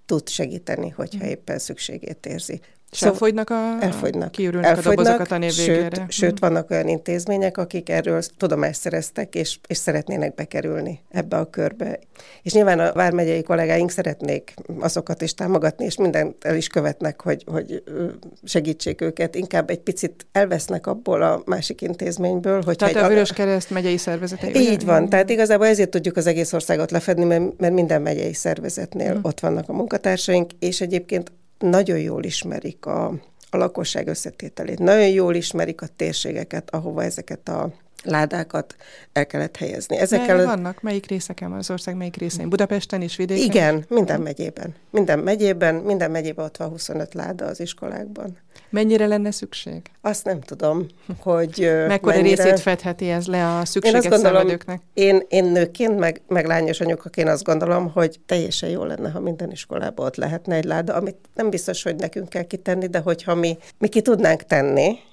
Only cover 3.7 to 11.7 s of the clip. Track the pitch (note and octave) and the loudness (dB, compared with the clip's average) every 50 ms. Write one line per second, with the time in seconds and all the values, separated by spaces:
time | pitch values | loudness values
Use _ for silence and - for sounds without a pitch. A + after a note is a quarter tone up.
3.7 | A3+ A3+ G#3+ F3+ - - - C#3+ - D#3 E3+ - - - F#3+ F3 F3 F3+ E3+ E3+ | -2 -2 -2 -2 -2 -2 -4 -4 -4 -4 -6 -6 -4 -4 -2 -2 0 2 2 4
4.7 | E3 E3+ E3 G#3 G3+ G3+ - A#3 A#3 A#3+ B3+ - F#3 E3+ E3+ E3+ D#3+ E3+ E3+ E3 | 4 4 4 2 4 4 4 4 4 2 0 -2 -2 -2 -2 -2 0 0 2 2
5.7 | E3+ E3+ F3 E3+ E3+ F#3 F#3+ F3 - - F#3+ F3 G#3 G3 G3 F3 E3 E3 E3 - | 2 2 2 0 -4 -6 -6 -6 -2 0 0 0 2 2 2 2 2 2 0 -2
6.7 | F3 E3 D#3+ D#3+ E3 D#3+ - - F3 F3 F3 G#3+ G3+ G3 G3 F#3 F3 G3 F3 F3 | -2 -2 0 0 -2 -2 -2 -4 -4 -4 -2 0 0 2 0 0 0 -2 -4 -4
7.7 | - F3+ F3 - E3 E3 D#3+ E3+ E3 E3 D#3+ - - - F#3+ E3 D#3 D3 D3 D3+ | -6 -6 -4 -2 -2 0 0 0 0 -2 -2 -6 -4 -2 -2 0 2 0 0 0
8.7 | D3+ - - F3 E3 D#3+ D#3+ - - - - - - E3+ D#3+ - - - - - | -2 -4 -4 -4 -4 -4 -4 -4 -6 -8 -8 -6 -4 -4 -4 -4 -6 -8 -8 -8
9.7 | E3+ - - - D#3+ D3+ D3+ - - D3+ D3+ D3+ C#3+ - - - - D3 D3 D#3 | -6 -4 -2 -2 -2 -2 -2 -4 -4 -4 -4 -4 -6 -8 -10 -8 -6 -6 -4 -4
10.7 | D#3 D#3+ D#3+ - E3 - - _ - F#3 E3 - - D#3+ E3 E3 - - D#3+ - | -4 -6 -6 -8 -10 -12 -14 _ -6 -6 -4 -2 -2 -4 -4 -4 -4 -4 -4 -4